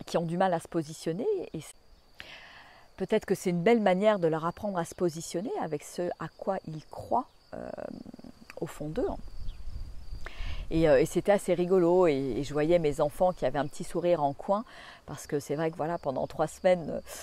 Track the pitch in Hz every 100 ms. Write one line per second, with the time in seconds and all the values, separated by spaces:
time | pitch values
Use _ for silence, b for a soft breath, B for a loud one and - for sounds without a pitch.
0 | - 175 170 175 190 170 - 170 151 160
1 | - 165 392 392 - 165 - - - -
2 | _ - B B B B B B B -
3 | 190 220 - 190 190 175 175 233 202 180
4 | 214 208 170 156 165 - - 185 165 -
5 | 180 160 - 170 220 415 185 151 - -
6 | 175 - 160 - - 190 - 156 - -
7 | - 233 - _ _ - 62 - 50 -
8 | - - - - - - 170 - 151 165
9 | 359 - - - - - - - - -
10 | - - B B B B - 160 165 131
11 | 156 180 180 196 - 175 180 190 170 180
12 | 180 139 135 113 131 143 151 175 151 147
13 | 147 - 185 175 135 143 131 - 170 175
14 | 175 170 143 143 - 202 240 B B B
15 | - 147 - 151 - 147 165 160 151 170
16 | - 135 147 - 160 - 185 180 151 113
17 | B B